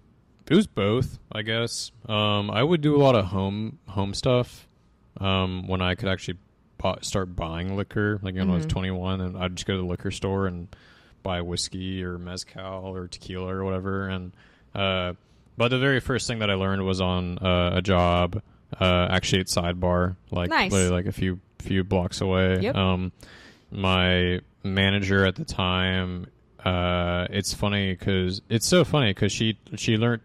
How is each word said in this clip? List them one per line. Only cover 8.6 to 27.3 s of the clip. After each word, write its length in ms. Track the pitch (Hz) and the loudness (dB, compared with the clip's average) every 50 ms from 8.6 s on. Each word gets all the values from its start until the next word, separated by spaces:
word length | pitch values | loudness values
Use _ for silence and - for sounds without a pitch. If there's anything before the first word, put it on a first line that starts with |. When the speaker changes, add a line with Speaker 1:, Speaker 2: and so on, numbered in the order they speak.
| 80 | 0
Speaker 2:
Mm-hmm. 60 | 160 | -2
Speaker 1:
twenty-one, 480 | - 95 92 95 92 90 90 95 95 95 | -2 -2 -2 -4 -4 -4 -2 -2 -2 -2
and 160 | 92 90 95 | -4 -4 -4
I'd 200 | 95 92 92 90 | -4 -4 -4 -4
just 100 | 87 - | -6 -4
go 80 | - 98 | -4 -2
to 60 | 92 | -2
the 40 | 90 | -2
liquor 240 | 90 90 - - 98 | -4 -4 -6 -6 -6
store 360 | 92 - - 98 98 98 98 | -6 -4 -4 -2 -2 0 -2
and 220 | 92 87 87 87 - - - - - - - - - - _ | -2 -4 -6 -12 -14 -18 -20 -20 -20 -20 -20 -20 -20 -18 _
buy 200 | - 95 90 87 | -6 -4 -4 -4
whiskey 600 | 87 87 87 85 - - - 92 92 95 95 92 | -4 -4 -4 -6 -6 -6 -8 -8 -6 -6 -6 -6
or 160 | 90 90 90 87 | -6 -6 -8 -8
mezcal 760 | 87 90 90 92 - - - - 95 95 95 92 92 95 92 | -10 -10 -10 -10 -12 -14 -14 -14 -12 -10 -10 -10 -10 -10 -10
or 120 | 92 90 87 | -10 -10 -12
tequila 460 | - - - - 92 92 92 92 95 | -14 -16 -14 -10 -8 -8 -6 -6 -4
or 100 | 95 95 | -4 -2
whatever, 440 | 95 95 92 92 98 95 95 98 95 | -2 -2 -2 -2 -2 -4 -2 -4 -4
and, 240 | 95 92 90 90 - - - - _ _ _ _ - | -6 -6 -8 -10 -14 -18 -20 -20 _ _ _ _ -4
uh, 380 | 101 98 95 92 92 90 90 87 - _ _ _ _ _ _ - - | -2 0 0 0 0 -2 -4 -6 -8 _ _ _ _ _ _ -4 0
but 80 | 117 120 | 0 2
the 100 | 131 127 | 2 2
very 220 | 131 139 135 123 | 2 2 2 2
first 260 | - - 131 110 - | 0 0 -2 -2 -2
thing 120 | - 120 113 | -4 -4 -2
that 100 | 107 101 | 0 0
I 60 | 98 | 0
learned 320 | 95 95 95 98 98 95 | 0 0 0 0 0 0
was 160 | 95 92 92 | 0 0 0
on, 340 | 92 92 90 90 90 87 87 | 0 0 0 0 -2 -4 -4
uh, 360 | - 95 92 90 90 90 87 92 | -2 0 2 2 4 2 2 2
a 80 | 92 | 0
job, 580 | 90 98 92 87 87 87 87 87 90 87 92 104 - - - - _ - - - | 2 2 4 4 4 4 4 2 2 0 -2 -6 -10 -12 -20 -20 _ -10 -2 0
uh, 280 | 95 92 90 90 90 92 | 2 4 4 4 2 2
actually 300 | 92 90 - - - 95 | 0 0 0 2 0 0
at 80 | 92 - | 0 0
Sidebar, 680 | - 92 87 87 87 90 90 90 90 90 90 90 90 - - - | -2 -2 -2 -2 -2 0 0 2 2 2 2 0 -2 -6 -10 -6
like, 180 | - 87 87 90 | -4 -2 -2 0
Speaker 2:
Nice. 240 | 330 294 226 - | 0 0 0 2
Speaker 1:
literally, 220 | 98 95 92 90 90 | 2 2 2 2 2
like, 100 | 90 92 | 0 -2
a 80 | 107 | -4
few, 260 | 98 - 95 92 90 92 - _ _ - | -4 -2 -2 -2 -2 -4 -8 _ _ -12
few 260 | - - 95 95 92 | -6 -2 -2 0 0
blocks 380 | 98 104 92 87 90 - - | 0 0 0 0 -2 -4 -2
away. 380 | 95 95 92 92 95 92 92 92 | -2 0 2 4 4 4 2 2
Speaker 2:
Yep. 120 | 95 107 - | 0 0 0
Speaker 1:
Um, 360 | 98 95 92 92 90 92 90 - - - - - - - - - _ _ - | 2 2 2 2 0 -2 -6 -8 -12 -20 -20 -20 -20 -20 -20 -20 _ _ -12
my 680 | - 104 95 92 92 92 90 90 90 90 90 90 90 90 - _ _ _ - | -6 -2 0 2 2 4 4 4 4 4 2 2 0 -2 -4 _ _ _ -6
manager 600 | 98 95 98 98 98 98 101 95 95 98 98 98 | -2 0 2 2 4 2 2 2 2 4 4 4
at 80 | 92 90 | 4 2
the 100 | - 160 | -2 -6
time, 840 | - - - 92 90 92 92 92 92 92 92 92 90 90 90 90 - - _ _ _ _ - - | -6 -4 -2 0 0 2 2 0 0 0 0 -2 -4 -6 -8 -10 -12 -16 _ _ _ _ -6 -2
uh, 600 | 92 90 90 90 90 90 87 87 87 87 87 90 | 0 0 2 2 2 2 2 0 0 0 -2 -2
it's 240 | - | -2